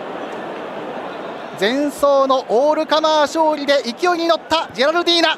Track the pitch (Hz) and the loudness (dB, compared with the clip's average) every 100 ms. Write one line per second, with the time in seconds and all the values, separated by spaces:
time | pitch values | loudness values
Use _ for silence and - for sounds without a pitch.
0 | - - - - - - - - - - | -10 -10 -10 -10 -10 -10 -10 -10 -10 -10
1 | - - - - - - 196 262 294 277 | -10 -10 -10 -10 -12 -2 -2 0 -2 0
2 | 285 277 269 262 - 208 294 311 311 302 | 2 4 4 2 2 2 2 2 2 2
3 | 311 311 285 330 311 302 277 285 233 226 | 2 2 2 2 2 2 2 0 0 -2
4 | 359 349 330 320 - 320 302 175 277 330 | 0 2 2 0 2 -2 -2 0 2 2
5 | 339 339 330 | 2 2 2